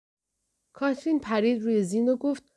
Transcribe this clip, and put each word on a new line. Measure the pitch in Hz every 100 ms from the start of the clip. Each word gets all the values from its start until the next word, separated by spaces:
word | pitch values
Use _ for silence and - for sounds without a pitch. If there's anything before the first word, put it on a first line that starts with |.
| _ _ _ _ _ _ _
کاترین | - 277 269 320 311
پرید | 247 220 220 240
روی | 220 214
زین | 185 208 240
و | 254
گفت: | 277 285 -